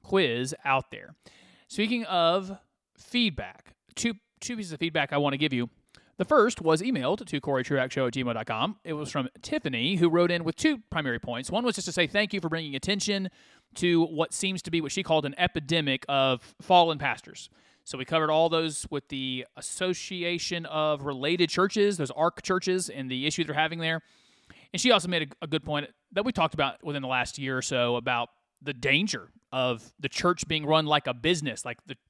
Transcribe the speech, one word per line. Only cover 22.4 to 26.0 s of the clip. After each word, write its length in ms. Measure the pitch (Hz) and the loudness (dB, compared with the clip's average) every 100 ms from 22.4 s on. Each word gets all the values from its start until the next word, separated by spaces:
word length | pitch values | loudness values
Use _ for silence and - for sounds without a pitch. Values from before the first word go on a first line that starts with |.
churches, 480 | - 185 185 185 170 | -2 0 2 0 -2
and 200 | 135 131 | -6 -4
the 160 | 127 | -2
issue 200 | 143 - | 0 0
they're 100 | 156 | 0
having 240 | 147 156 165 | 2 0 0
there. 220 | 160 165 _ _ _ _ _ - _ | -2 -2 _ _ _ _ _ -20 _
And 80 | 185 | 0
she 100 | 247 | 6
also 160 | 214 175 | 6 4
made 240 | 175 147 - | -2 -2 -8
a, 40 | |
a 20 | 160 | -2
good 160 | 156 | -2
point 260 | 156 147 143 _ | 0 -4 -4 _